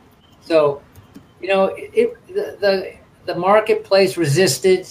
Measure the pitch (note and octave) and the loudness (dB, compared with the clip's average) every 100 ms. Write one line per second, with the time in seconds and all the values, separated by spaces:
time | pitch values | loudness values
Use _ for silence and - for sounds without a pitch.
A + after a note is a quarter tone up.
0 | _ _ _ _ - D#3+ D3 C#3+ _ - | _ _ _ _ -2 2 2 -2 _ -20
1 | - - _ - C4 G3 F#3+ - - A3 | -20 -20 _ -12 -2 0 0 -4 -6 0
2 | A#3 - - F#3+ G#3 - G3+ F#3+ - - | 0 -2 -10 -8 -8 -4 -2 -2 -4 -16
3 | _ _ - F3 F3+ G#3+ G#3+ G#3+ - G3 | _ _ -10 -4 2 2 2 -4 0 2
4 | F#3+ E3+ D#3 D3 F#3 - F#3+ F#3 - | 2 0 0 2 0 0 0 0 -2